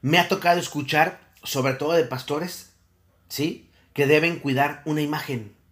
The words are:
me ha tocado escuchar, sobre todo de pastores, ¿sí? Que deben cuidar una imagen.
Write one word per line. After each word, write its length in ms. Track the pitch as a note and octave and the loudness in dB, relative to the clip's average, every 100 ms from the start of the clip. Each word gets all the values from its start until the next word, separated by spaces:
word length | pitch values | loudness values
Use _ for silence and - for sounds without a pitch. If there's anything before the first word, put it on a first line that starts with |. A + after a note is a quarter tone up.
me 180 | B2+ F3 | 2 2
ha 80 | - | 2
tocado 320 | F#3+ F3 F3 | 0 2 2
escuchar, 640 | E3 D3 C3+ D3+ E3 - _ _ | 0 -6 -2 2 2 0 _ _
sobre 300 | - C#3 C3 | -8 -2 0
todo 200 | C3 D3 | 0 0
de 100 | E3+ | 2
pastores, 680 | B2+ B2+ - D3 F3 - - _ _ _ _ _ _ | 0 -4 -4 -4 -4 -10 -18 _ _ _ _ _ _
¿sí? 400 | - D3+ A#3+ _ _ _ | -4 -4 -4 _ _ _
Que 120 | - C#3+ | -2 4
deben 340 | D3+ E3+ E3+ | 4 4 -2
cuidar 420 | C#3+ C3 C#3+ D3 - | -2 0 0 -2 -6
una 160 | D3+ | -4
imagen. 540 | D3 D3 - B2+ G#2 _ _ | -2 -4 -6 -8 -10 _ _